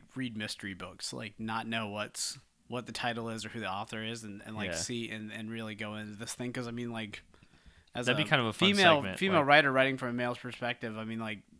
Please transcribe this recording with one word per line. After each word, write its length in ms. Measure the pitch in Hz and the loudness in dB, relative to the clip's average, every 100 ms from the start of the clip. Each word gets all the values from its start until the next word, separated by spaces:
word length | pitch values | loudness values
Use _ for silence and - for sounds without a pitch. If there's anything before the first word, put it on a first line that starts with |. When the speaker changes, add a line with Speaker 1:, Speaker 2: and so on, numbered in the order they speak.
| - 131 | -10 -8
Speaker 1:
read 200 | 127 110 | -6 -4
mystery 380 | 107 - 101 | -6 -6 -8
books, 380 | 92 90 92 - | -8 -10 -10 -10
like, 260 | 127 110 - | -8 -8 -8
not 280 | 110 113 113 | -4 -4 -2
know 200 | 113 107 | -4 -4
what's, 500 | 104 107 - - - _ _ - | -6 -6 -6 -6 -8 _ _ -8
what 200 | 123 117 | -8 -6
the 60 | |
title 360 | 110 123 117 113 | -4 -2 -2 -4
is 160 | 110 | -6
or 60 | 107 | -6
who 100 | 117 | -6
the 100 | 101 | -4
author 320 | 95 110 - | -4 -6 -6
is, 220 | 110 117 | -6 -8
and, 180 | 110 101 | -10 -12
and, 120 | 107 110 | -10 -6
like, 140 | 101 | -4
Speaker 2:
Yeah. 60 | 82 | -4
Speaker 1:
see 320 | 90 120 113 | -4 -4 -4
and, 200 | 110 107 | -6 -8
and 180 | 107 110 | -8 -8
really 240 | 113 110 107 | -8 -8 -6
go 180 | 107 | -6
into 200 | 107 107 104 | -6 -8 -10
this 180 | 117 | -10
thing. 180 | - 123 | -6 -6
'Cause, 140 | 123 120 | -6 -6
I 60 | |
mean, 180 | 117 120 | -6 -6
like, 320 | 113 107 - - - - _ - - _ | -6 -6 -10 -16 -20 -20 _ -20 -20 _
as 120 | 123 123 | -2 2
Speaker 2:
That'd 100 | 135 | 2
be 100 | 156 | 4
Speaker 1:
a 20 | |
Speaker 2:
kind 100 | 151 | 4
of 60 | 113 | 2
a 40 | |
fun 180 | - 190 | 4 4
Speaker 1:
female, 260 | 202 180 151 | 8 8 8
Speaker 2:
segment, 220 | 101 95 | 4 0
Speaker 1:
female 200 | 190 175 | 4 4
Speaker 2:
like 60 | 139 | 8
Speaker 1:
writer 220 | 147 143 | 8 8
writing 260 | 131 131 131 | 6 4 2
from 100 | 127 | -2
a 40 | |
male's 260 | 120 123 120 | 0 -2 -2
perspective, 600 | 123 113 120 123 117 110 | -6 -4 -4 -2 -6 -6
I 60 | |
mean, 160 | 110 113 | -6 -6
like, 220 | 110 104 - | -6 -8 -12